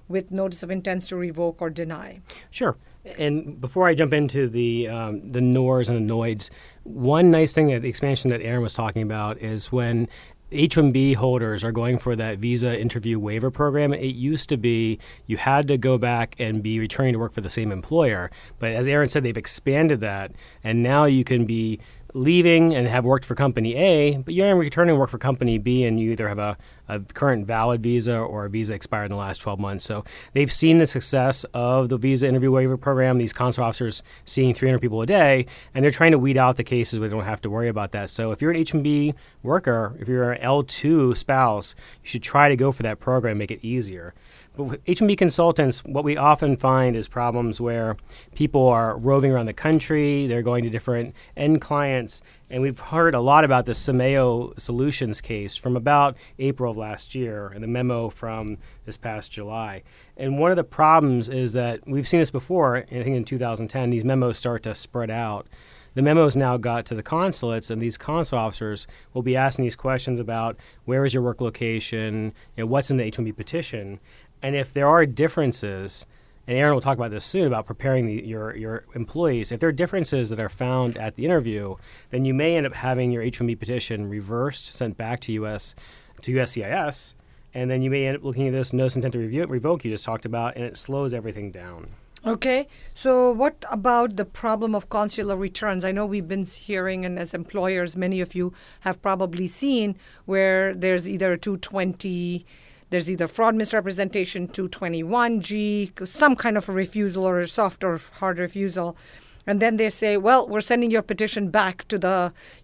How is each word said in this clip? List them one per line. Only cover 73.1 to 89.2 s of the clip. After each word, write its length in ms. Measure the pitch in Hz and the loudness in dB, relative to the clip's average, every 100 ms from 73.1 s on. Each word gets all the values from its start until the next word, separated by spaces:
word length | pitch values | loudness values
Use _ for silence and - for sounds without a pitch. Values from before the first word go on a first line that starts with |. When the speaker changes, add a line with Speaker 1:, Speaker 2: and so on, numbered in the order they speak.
| 117 | -4
Speaker 2:
one 80 | |
B 80 | 110 | -6
petition. 640 | 104 107 165 156 113 98 98 - - - _ | -8 -8 -8 -6 -10 -12 -14 -18 -20 -20 _
And 140 | 135 143 | -4 -4
if 160 | 131 | -4
there 160 | 139 143 | 0 4
are 180 | 165 151 | 6 6
differences, 960 | 117 - - 139 - 104 95 98 - - - - - - | 2 0 2 0 0 -4 -8 -8 -10 -14 -20 -20 -18 -4
and 120 | 127 | 0
Aaron 160 | 147 | 2
will 60 | 139 | 2
talk 180 | 135 123 | 2 0
about 140 | 117 | -2
this 120 | 107 | -4
soon, 220 | - 190 156 | -4 0 0
about 200 | 113 107 | 0 -4
preparing 400 | 107 135 131 117 | -6 0 0 0
the, 200 | 107 107 | -4 -8
your, 300 | 110 107 110 | -8 -8 -8
your 280 | 110 113 - | -8 -10 -10
employees, 580 | - 113 156 170 120 104 | -10 -8 -2 0 0 -2
if 80 | 117 | -2
there 80 | 165 | 0
are 40 | |
differences 560 | 143 175 196 156 135 110 | 0 -2 -2 -2 -2 -2
that 100 | 110 | -4
are 80 | 107 | -6
found 500 | - 127 127 123 113 | -4 -2 0 0 -2
at 160 | 110 | -8
the 100 | - | -4
interview, 520 | 147 170 113 107 98 95 - - - | 0 0 0 -4 -6 -10 -16 -20 -8
then 140 | 127 | -4
you 100 | 135 | 0
may 220 | 131 160 170 | 0 2 2
end 100 | 139 | 0
up 80 | |
having 380 | - 127 127 123 | -4 -4 -2 -2
your 100 | 120 | -2
H 180 | 117 113 | -4 -4
one 60 | 120 | -4
B 80 | |
petition 540 | 113 107 123 - 110 101 | -4 -6 -6 -6 -6 -8
reversed, 640 | 104 98 117 139 135 - | -8 -8 -4 -4 -6 -10
sent 220 | - 120 - | -8 -6 -6
back 240 | 113 120 | -8 -8
to 120 | - | -6
U 140 | 110 107 | -6 -4
S, 280 | 104 - - - - - - | -6 -10 -12 -20 -20 -20 -14
to 100 | - | -4
U 80 | 127 | -2
S 120 | 123 | -2
C 120 | 120 | -4
I 240 | 98 175 151 | -4 -4 -4
S, 260 | 139 - - _ - - | -6 -14 -20 _ -20 -16
and 160 | 127 127 | -6 -2
then 120 | 131 | -2
you 80 | 131 | 0
may 160 | 139 135 | 0 -2
end 100 | 139 | -4
up 80 | |
looking 240 | 139 127 135 | -4 -2 -2
at 40 | |
this 200 | 131 127 | -2 -2
notice 240 | 127 127 127 | 0 0 0
intent 160 | 131 | -2
to 80 | 123 | -2